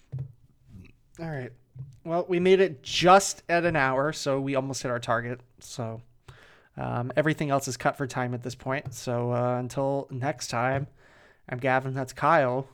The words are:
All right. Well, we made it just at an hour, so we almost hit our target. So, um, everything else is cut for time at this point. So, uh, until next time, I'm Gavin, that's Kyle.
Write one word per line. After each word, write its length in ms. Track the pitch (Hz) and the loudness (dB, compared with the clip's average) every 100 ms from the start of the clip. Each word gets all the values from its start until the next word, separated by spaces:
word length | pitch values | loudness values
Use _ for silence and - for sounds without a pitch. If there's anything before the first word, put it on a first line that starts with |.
| _ 131 - - _ _ _ 95 95 _ _ - | _ -14 -14 -16 _ _ _ -20 -20 _ _ -12
All 80 | 165 | -10
right. 220 | 139 123 - _ - 139 - | -8 -10 -16 _ -20 -18 -14
Well, 200 | 165 170 180 | -4 -4 0
we 100 | 175 | 2
made 220 | 185 190 | 6 6
it 220 | 185 143 | 6 0
just 600 | - - 170 196 - - - | -6 4 8 8 8 -4 0
at 160 | 170 | 2
an 120 | 170 156 | 2 2
hour, 360 | 131 131 147 | 2 2 0
so 280 | 156 143 135 | -2 -2 -2
we 140 | 139 | 0
almost 280 | 135 135 127 | -2 -2 -4
hit 80 | 131 | -4
our 100 | 120 | -4
target. 400 | 123 117 120 123 - _ | 0 -2 -2 -8 -12 _
So, 420 | - - 113 113 - _ - - - - _ - | -14 -8 -8 -10 -16 _ -20 -20 -20 -20 _ -10
um, 360 | 127 120 123 - | -6 -4 -2 0
everything 340 | 151 151 147 | 0 0 0
else 180 | 135 135 | -2 -2
is 80 | 120 | -2
cut 200 | 147 - | -2 -2
for 80 | 139 | -4
time 260 | 135 123 | -4 -4
at 120 | 123 | -4
this 100 | 123 | -8
point. 400 | - 131 139 131 | -8 -6 -6 -6
So, 380 | 113 127 120 120 | -10 -6 -2 -2
uh, 260 | 120 123 123 | 0 0 -2
until 480 | 123 139 135 139 - | -4 -4 -2 -2 -6
next 380 | 131 139 143 - | -6 -4 -6 -6
time, 380 | 120 127 139 143 - - - - _ - | -2 -2 -2 -4 -12 -20 -20 -20 _ -12
I'm 100 | 123 | -4
Gavin, 360 | 131 131 135 | 0 0 0
that's 180 | 135 127 | -6 -8
Kyle. 560 | - 143 165 127 127 135 | 0 4 4 4 0 -6